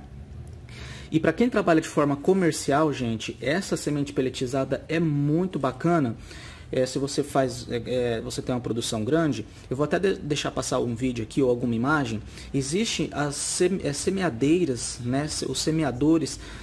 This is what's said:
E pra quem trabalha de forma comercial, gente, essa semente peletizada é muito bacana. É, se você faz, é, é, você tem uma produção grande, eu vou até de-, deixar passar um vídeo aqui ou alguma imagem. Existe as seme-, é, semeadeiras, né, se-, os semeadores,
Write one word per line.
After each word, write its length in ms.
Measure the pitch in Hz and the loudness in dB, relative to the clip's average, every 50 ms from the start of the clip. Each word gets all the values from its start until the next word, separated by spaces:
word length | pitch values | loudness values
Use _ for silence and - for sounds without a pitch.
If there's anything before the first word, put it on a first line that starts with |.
| - - - - - - - - - - - - - - - - - - - - - - | -10 -16 -16 -16 -16 -14 -14 -14 -14 -14 -16 -16 -16 -16 -14 -14 -14 -12 -14 -14 -4 -2
E 120 | - 156 | 0 2
pra 100 | - 165 | 4 2
quem 180 | 160 - 233 254 | 4 4 2 2
trabalha 300 | - 220 180 185 165 160 | 2 2 4 6 4 4
de 80 | 147 | 4
forma 300 | - - 165 147 143 139 | 2 2 2 2 2 2
comercial, 760 | 143 - - 190 190 180 160 151 - - - 139 143 160 151 | 2 2 2 4 4 4 2 2 0 2 2 4 4 4 2
gente, 460 | 135 120 127 117 113 107 - - - - | 2 0 -2 -2 -2 -4 -4 -8 -8 -4
essa 380 | - 131 151 190 196 - 180 | -2 0 0 0 0 -2 -4
semente 340 | 156 - 156 147 143 143 139 | -2 -2 -2 -2 0 -2 -2
peletizada 720 | - 156 131 131 123 - 135 120 131 135 135 135 139 - - - | 0 0 0 0 -2 -2 -4 -2 0 0 0 0 -2 -4 -2 -2
é 100 | 156 165 | 0 2
muito 580 | 170 156 147 143 143 143 147 165 185 190 - | 2 2 2 2 2 2 2 2 2 0 -2
bacana. 600 | 160 135 131 123 123 - 170 175 165 139 117 110 - - - - - - - - - - - | -2 -2 -2 -2 0 2 4 4 4 4 2 -2 -4 -10 -14 -14 -14 -16 -16 -16 -16 -12 -4
É, 160 | - 131 127 | 0 0 0
se 140 | 127 - 143 | 0 0 -2
você 240 | 139 135 - - 139 | -2 0 0 -2 -2
faz, 420 | - - 139 135 127 117 120 - - | 0 2 2 2 2 0 -6 -6 -6
é, 140 | 117 120 113 | -6 -6 -4
é, 360 | - 123 127 123 120 117 113 | -2 -2 0 0 0 0 -2
você 200 | 120 123 120 - | -4 -6 -6 -6
tem 120 | 131 - 127 | -4 -2 -2
uma 60 | 123 | -2
produção 460 | 123 123 113 117 113 - 123 110 107 | -2 -2 -2 -2 -2 -2 -2 -2 0
grande, 400 | 110 147 165 165 151 123 113 104 - - - - - | 2 2 4 4 2 0 -2 -4 -8 -14 -16 -10 -6
eu 80 | 131 | -2
vou 80 | 123 147 | 0 0
até 120 | 147 - | 2 2
de-, 180 | 170 185 196 - | 2 2 2 0
deixar 360 | - - 147 147 139 - 156 | 0 -2 -2 -2 -2 -2 -2
passar 280 | - 139 127 - 139 127 | -4 -4 -2 0 0 0
um 160 | 123 120 120 | 0 0 -2
vídeo 280 | 110 127 127 123 117 107 | -2 -2 -2 -2 -4 -6
aqui 180 | - - 151 | -2 0 4
ou 80 | 135 123 | 4 4
alguma 260 | 123 120 127 120 117 | 4 4 2 0 0
imagem. 440 | 113 120 139 156 151 139 117 110 104 - - - - - - - | 2 2 2 2 2 2 0 -2 -4 -6 -10 -14 -14 -8 -4 -2
Existe 560 | 139 131 135 156 202 226 226 - - 160 - - | -2 0 0 0 0 0 0 0 -2 -2 -2 -2
as 220 | 139 147 147 139 | -2 -2 -2 -2
seme-, 460 | - - - - - 180 180 190 175 - | -4 -4 -2 0 2 2 2 2 0 -2
é, 80 | 143 139 | -2 -4
semeadeiras, 1040 | - - 190 190 190 185 160 123 113 135 143 165 180 175 135 127 120 123 - - - 120 | -2 -2 0 0 0 0 0 0 2 4 4 4 4 4 2 0 -2 -4 -6 -6 -6 -4
né, 240 | 120 127 135 151 151 | -2 0 0 0 -2
se-, 160 | - - - | -4 -4 -4
os 140 | - 131 - | -4 -2 -2
semeadores, 800 | - 160 156 160 156 135 123 123 143 156 165 165 143 127 - - - - - - | 0 0 2 2 2 0 0 2 4 6 6 4 2 0 -4 -8 -12 -14 -14 -14